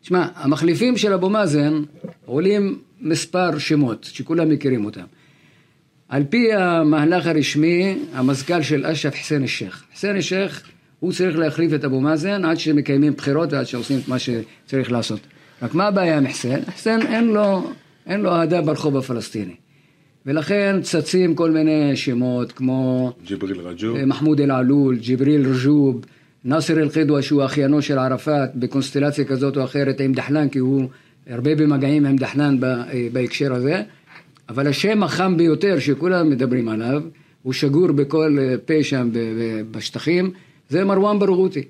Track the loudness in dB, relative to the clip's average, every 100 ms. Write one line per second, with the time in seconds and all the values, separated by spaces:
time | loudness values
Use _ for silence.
0 | -2 -2 -2 -4 -2 2 2 2 2 2
1 | 0 2 0 0 2 2 2 0 -4 -12
2 | -20 -18 -6 -2 2 2 0 -4 -12 _
3 | -4 -4 -2 -2 0 -2 0 2 2 -2
4 | -10 -14 -4 0 0 0 0 -2 -4 -8
5 | -20 _ _ _ _ _ _ _ _ _
6 | _ -2 0 2 2 2 2 4 4 4
7 | 4 2 2 0 0 2 2 2 0 -2
8 | -8 -2 0 0 -2 -2 0 -2 -2 -2
9 | -4 -6 -4 -2 -2 -6 -10 -14 -20 -8
10 | -4 -4 -2 -2 -4 -8 -20 _ _ _
11 | -6 -2 -2 0 -2 0 0 0 0 0
12 | 0 0 0 -2 0 0 2 0 2 2
13 | 2 0 -2 0 0 -2 -4 -6 -4 -4
14 | -2 -4 -4 -6 -6 -16 _ -4 -2 -2
15 | -2 -6 -10 -20 -20 _ -4 0 0 2
16 | 2 2 0 -2 -4 -4 -6 -6 -2 0
17 | 0 0 2 2 2 0 -4 -12 _ _
18 | -8 -2 0 0 2 0 0 0 0 -2
19 | -2 -6 -6 -8 -8 -12 _ _ _ _
20 | _ _ -4 -4 0 0 2 0 0 -2
21 | 0 2 2 2 2 2 2 2 2 0
22 | -2 0 0 -2 -4 -2 -2 0 0 0
23 | -2 -6 -10 -6 -6 -6 -8 -6 -4 0
24 | 0 0 2 2 2 2 4 4 4 0
25 | 0 0 4 4 4 2 4 4 4 0
26 | -8 _ _ _ -2 -2 2 2 2 2
27 | 2 2 2 0 2 0 2 2 2 0
28 | 0 -2 0 0 -2 -4 -4 -2 -2 0
29 | -2 0 -2 0 -2 -2 -4 -2 -2 0
30 | 0 -2 0 0 0 0 0 0 -2 -8
31 | _ _ -12 -4 -2 2 2 2 2 2
32 | 4 2 0 0 2 2 0 -2 -4 -4
33 | -4 -2 -4 -2 -2 0 -2 -2 -6 -16
34 | _ -20 _ _ -10 -2 0 0 0 2
35 | 0 0 2 4 2 2 2 0 0 0
36 | 0 2 2 2 0 0 -2 -4 -2 -4
37 | -4 -16 _ _ -8 -2 0 2 2 2
38 | 0 0 2 2 0 -2 0 0 0 0
39 | -2 -2 -4 -4 -4 -4 -8 -10 -10 -6
40 | -2 0 0 -6 -20 _ _ -2 0 2
41 | 2 2 2 2 2 -2 -10